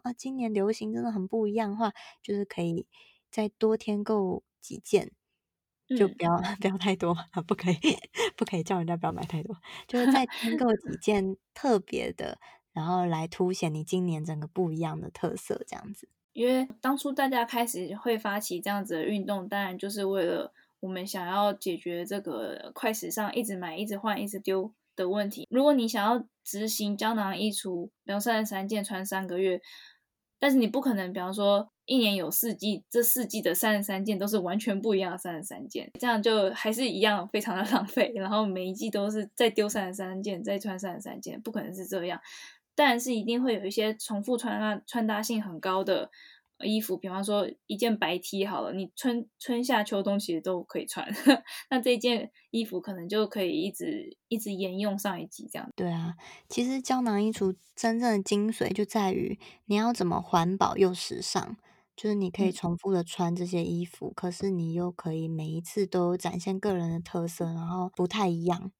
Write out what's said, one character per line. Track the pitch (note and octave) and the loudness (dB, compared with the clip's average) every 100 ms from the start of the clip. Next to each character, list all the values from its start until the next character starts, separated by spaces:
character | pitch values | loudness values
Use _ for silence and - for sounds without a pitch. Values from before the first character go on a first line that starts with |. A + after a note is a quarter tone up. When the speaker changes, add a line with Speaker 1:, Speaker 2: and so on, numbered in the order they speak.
Speaker 1:
啊， | B3 | -4
今 | A#3+ C4+ C4 | -6 -6 -4
年 | A#3 | 0
流 | G#3 G3+ | 2 2
行 | A3 G#3+ | 0 -2
真 | A#3 | -4
的 | A#3+ | -2
很 | G#3+ F#3 | -2 -2
不 | A3+ G#3+ | 0 2
一 | |
样 | G#3+ G#3+ | 0 0
的 | G#3 | 0
话， | A3 - - - | -2 -2 -14 -12
就 | - G3+ | -4 -2
是 | |
可 | G3 - | -2 -2
以 | E3+ E3+ - _ - _ _ | 0 0 -4 _ -20 _ _
再 | - G#3+ | -2 -2
多 | - A3 A3 | 2 2 4
添 | - G#3 | 0 -2
购 | G#3 G#3+ F#3 - - _ | 2 2 2 -2 -8 _
几 | - - | -14 -14
件， | - G3 - - _ _ _ _ _ _ - B3+ | 2 2 2 -10 _ _ _ _ _ _ -2 2
就 | G3 | 2
不 | - | 4
要， | E3+ E3+ | 2 4
Speaker 2:
嗯。 | |
Speaker 1:
<laughs> | F3+ G3+ | 2 0
不 | G3 | 0
要 | F#3+ | 0
太 | F#3+ F#3+ | 0 2
多， | E3+ E3+ - | 2 0 -2
<laughs> | - E3 | -4 -2
不 | |
可 | G3 F3 | 0 2
以， | B3+ | 4
<laughs> | D#4+ - - - A4 - | 4 2 -2 -2 -2 0
不 | |
可 | - A3 | -2 0
以 | |
叫 | F3 F#3 | 0 0
人 | E3 | 0
家 | E3+ | 0
不 | D#3+ | -2
要 | |
买 | E3 | -2
太 | E3 D#3+ | -4 -4
多， | F3+ F3+ - - - | -6 -10 -14 -16 -4
就 | B3 | 2
是 | B3 | 6
再 | C4 - | 6 4
添 | - A3+ - | -2 -2 2
购 | B3 G#3+ | 4 2
几 | - - | 0 -4
件 | - G#3 F#3+ F#3+ _ | 2 2 2 -4 _
特 | - C#4 G#3 | -2 4 4
别 | - - - | 2 -4 -4
的， | - - - - - | -4 -6 -8 -14 -20
Speaker 2:
<laughs> | _ | _
Speaker 1:
然 | E3 | -4
后 | D#3+ F3+ F3 | 0 2 2
来 | D#3+ E3 | 0 -2
凸 | - F3+ | 0 0
显 | F#3 E3 | 0 -2
你 | D#3 | -2
今 | E3 F#3 F3+ | -2 0 0
年 | D#3+ D#3 | 0 -4
整 | D3+ | -6
个 | D#3 | -4
不 | F#3 F3 | -2 0
一 | D#3+ | 0
样 | E3 D#3 | -2 -4
的 | D#3 | -8
特 | - E3+ - | -4 -4 -4
色 | - - - | -6 -6 -6
这 | - | -12
样 | G#3 | -12
子。 | G#3 - _ _ | -16 -18 _ _
Speaker 2:
因 | - A#3+ | -2 2
为 | C4 C4 - | 2 0 -2
当 | B3+ C#4 | -2 0
初 | C#4+ | -2
大 | C4+ C4+ | 0 0
家 | B3+ A#3 | 2 0
开 | A#3+ A#3 | 0 0
始 | E3+ F3 G3+ | -2 -6 -4
会 | A#3+ A3 | 0 0
发 | G#3+ G3+ | 0 -2
起 | G#3 F3 | -2 -4
这 | G3+ | -2
样 | G3+ | -2
子 | G3 E3 | -2 -2
的 | - | 0
运 | G#3 | -2
动， | F#3+ G3 F3+ | -2 -4 -2
当 | G3+ | -2
然 | F#3+ F#3 | -2 -4
就 | G3+ | -6
是 | G#3 G3 | -2 0
为 | G3 F3 | 2 2
了 | E3+ - _ _ _ | 0 -4 _ _ _
我 | F#3 | -8
们 | F#3 G3 | -6 -6
想 | F#3+ F3 | -6 -2
要 | G3 G#3 | 2 2
解 | G3+ F#3+ E3 | 2 -2 -4
决 | F3 F3 | -4 -4
这 | F3 G3+ | -4 -6
个 | G3 A2+ A2 - - | -4 -6 -6 -8 -12
快 | - A3+ | -4 -2
时 | A3 - | -2 -4
尚 | - G#3 A#3+ | -4 -2 -2
一 | |
直 | A3 F#3 | -2 -4
买、 | F3 D#3+ | -6 -6
一 | G#3+ | -6
直 | G3+ | -2
换、 | A3 G3+ | -2 -2
一 | G3+ | -4
直 | G3 | -4
丢 | G3 F#3+ G#3+ _ _ - | -2 0 -2 _ _ -4
的 | F3+ | 0
问 | G#3 G3+ | 0 -2
题。 | - - | -4 -2
如 | B3 | 4
果 | D4 | 6
你 | C#4 A3+ | 6 4
想 | A3 | 2
要 | G#3 A#3+ - _ | 2 2 -2 _
执 | - G3+ A3 | -10 -6 -4
行 | A3 G#3 G3+ | -2 -2 0
胶 | A3 | 0
囊 | A3+ G3 F#3 | 0 -2 0
衣 | G#3+ | -2
橱， | G3 F#3+ F3 E3+ _ - | -2 -4 -6 -8 _ -6
比 | |
方 | G3+ | -2
三 | A#3 A3 | 2 2
十 | G#3+ | 0
三 | F#3+ G3 | -2 -2
件 | G#3+ | -2
穿 | G3+ F#3+ G3 | -2 -6 -4
三 | F#3+ F#3+ | -4 -2
个 | F3 | 0
月， | F#3+ F3+ - - - _ _ _ _ - | 2 0 -4 -20 -20 _ _ _ _ 0
但 | C#4+ | 4
是 | C4+ | 6
你 | A3 | 4
不 | B3 | 2
可 | C4+ | 2
能， | G3+ F3+ | 2 0
比 | F#3+ | -4
方 | F3+ | -4
说 | G3+ G3+ G3+ G#3+ _ - | 2 6 6 2 _ 0
一 | C4 | 4
年 | G#3+ G3 | 4 2
有 | D#3 | 0
四 | - A#3 - | 0 0 -2
季， | G#3 F#3+ - | -2 -4 0
这 | A#3 | 2
四 | A#3 C4 G#3+ | 4 2 0
季 | G#3+ | 0
的 | F#3 | 0
三 | F3 A3 G#3 | 2 2 2
十 | |
三 | G3+ F#3+ | 2 -2
件 | G3 G3 | 0 0
都 | G3+ | 0
是 | G#3+ | 0
完 | F3 G3+ | 0 0
全 | A3+ G3 | 0 0
不 | A3 G3 | 2 2
一 | |
样 | F#3 | 2
的 | F3+ | -4
三 | F3+ D#3+ | -8 -8
十 | |
三 | G3 - - | -8 -12 -10
件， | - - - | -10 -10 -4
这 | B3 | 0
样 | A3 | 2
就 | A3 A3 F#3+ | 4 4 4
还 | A3+ A3 | 2 -2
是 | A3 C4 | 0 0
一 | F#3 | 2
样 | G#3+ G#3 F#3 | 2 2 0
非 | G#3 | -2
常 | A3 F#3 | 0 -2
的 | |
<laughs> | G#3 | 2
浪 | A#3 G3 | 0 2
费， | - A3 A3 | 0 0 0
然 | F#3+ | 0
后 | G#3 G#3 | 2 2
每 | F#3 F#3 | 0 -4
一 | |
季 | F#3+ G#3+ | -4 -2
都 | G3+ G3+ | 0 0
是 | G#3+ G3+ - | -2 -2 2
再 | A#3 | 2
丢 | A3 G#3 | 4 0
三 | G#3 F#3 | 0 -4
十 | |
三 | G3 F#3 F#3+ | -4 -6 -6
件， | G#3 F3+ | -6 -4
再 | G#3 G3 | -2 -2
穿 | G#3 F#3 | -2 -6
三 | G3 F3 | -6 -8
十 | |
三 | G#3 - | -10 -12
件， | - - | -12 -10
不 | A3+ | -6
可 | G#3+ | -6
能 | - | -6
是 | F#3+ F3+ | -8 -6
这 | F#3+ F3 | -4 -4
样。 | E3+ - - - - _ - | -6 -10 -18 -18 -20 _ 4
但 | C#4+ A#3+ | 6 6
是 | B3+ | 2
一 | A3+ | 0
定 | A3 A#3+ | 2 2
会 | B3+ | 2
有 | G#3 G3 | 0 0
一 | |
些 | G#3+ G#3+ A3 | 0 0 0
重 | - G#3 | -4 -4
复 | G#3+ A#3+ | 0 0
穿 | A#3+ G#3 | 0 -2
搭， | G#3+ G3+ - | 0 -2 -4
穿 | A#3+ A3 | -2 0
搭 | G#3 | 0
性 | G#3+ A3+ | 0 -2
很 | G3+ D#3+ | -4 -4
高 | F#3+ F#3+ | 0 0
的 | F#3+ F3+ - - - - _ - | 2 0 0 -10 -20 -20 _ -8
衣 | - G#3+ | 0 0
服， | G#3+ F#3 | 0 -4
比 | F#3+ | -4
方 | F#3+ | -4
说 | G3 G#3 - - - | 0 0 0 -4 -8
一 | G#3 | -2
件 | A#3 G#3+ | 0 2
白 | E3 F3 | 2 0
T | - G3 G3 | -2 -2 0
好 | D#3 | -2
了， | G#2 | -2
你 | F#3 F#3 - | -4 -6 -2
春-， | C4 A#3+ A#3 - | 0 0 -2 -8
春 | - A#3+ | -4 0
夏 | B3 A#3 | 2 2
秋 | G#3 G3+ | 2 0
冬 | G3+ G3+ | 2 0
其 | G3+ | 0
实 | E3 | -2
都 | F3+ F3+ | -2 -4
可 | - E3 | -4 -8
以 | - | -6
穿。 | - - | -6 -6
<laughs> | G#3 C#4 C4 - - - | 0 6 4 4 -14 -2
那 | C4 | 0
这 | B3 A#3+ | 4 4
件 | A#3+ A#3 A3+ _ _ | 4 0 -2 _ _
衣 | A3+ A3 | -4 -2
服 | F3+ | -4
可 | G#3 | -6
能 | F#3 F3 | -8 -2
就 | G#3 G#3 | 0 0
可 | G#3 | 0
以 | F3+ | 0
一 | D3+ F#3+ | 0 -2
直， | - F3 G#2+ - - - | -4 -6 -6 -8 -14 -6
一 | A3+ | -4
直 | G#3 | -2
沿 | F#3+ F#3+ F#3+ | -4 -2 -2
用 | G#3 G3 | -2 -2
上 | G3+ F3 | -4 -6
一 | D#3+ | -8
季 | - - | -12 -12
这 | - | -12
样。 | - - | -10 -4
Speaker 1:
对 | F3+ | -2
啊， | E3 E3 E3+ - - - | -2 -4 -8 -14 -20 -8
其 | - B3 | -2 0
实 | C4+ | 0
胶 | B3+ B3+ | 0 0
囊 | A#3 G3+ | 2 2
衣 | G#3+ | 2
橱 | A3 G3 F#3+ _ - | 2 0 -2 _ -2
真 | A#3 A3+ | 0 2
正 | B3 G#3 | 2 2
的 | |
精 | G3 G3+ G#3+ | 2 2 2
髓 | A3+ - | 0 0
就 | F#3+ | 0
在 | G#3 A3+ F#3+ | 0 2 2
于 | F#3+ - G#3 - - - | 2 -2 -4 -12 -12 0
你 | G#3 | 2
要 | A#3 | 2
怎 | A#3 F3+ | 2 2
么 | E3+ | 0
环 | F3+ F3 E3+ F#3+ | 2 4 4 4
保 | - - | 4 6
又 | F#3+ | 4
时 | F3+ - - | 4 -4 -6
尚， | F#3+ - - A3+ _ _ _ - | -2 -2 -2 -8 _ _ _ -6
就 | G#3+ | -2
是 | G#3 | 0
你 | F#3 | 0
可 | F3+ | 2
以 | F#3+ | 2
重 | F3+ F3 F3 | 2 -2 0
复 | G3 | 2
的 | F#3 | 2
穿 | E3+ - E3+ F3 | 2 0 0 0
这 | F3+ | 0
些 | F3+ | 0
衣 | E3+ E3+ F3 | 0 0 -4
服， | - - | -6 -10
Speaker 2:
嗯。 | - | -4
Speaker 1:
可 | F3+ | -6
是 | F3 G3 | -2 0
你 | F#3 E3 | 0 0
又 | E3+ F3 | 0 -2
可 | F3 E3 | -2 -4
以 | D#3+ D#3+ | -2 -2
每 | D#3+ D#3 | -2 -4
一 | D#3+ | -4
次 | E3+ G#3 F#3+ | -4 0 2
都 | F3+ F3 F3+ | 4 4 2
展 | F3 F3+ | -2 -4
现 | G3 F#3+ | -2 0
个 | G#3 | 0
人 | F#3 E3 | 0 0
的 | E3 | -2
特 | E3+ F3 E3+ | -4 -4 -2
色， | - E3+ | -2 -4
然 | E3 E3+ | -4 -4
后 | F#3 F#3 - | -4 -4 -2
不 | F3+ | 0
太 | G#3+ F#3+ | 2 2
一 | E3+ E3+ | 2 2
样。 | F3 F#3+ - | 0 -4 -12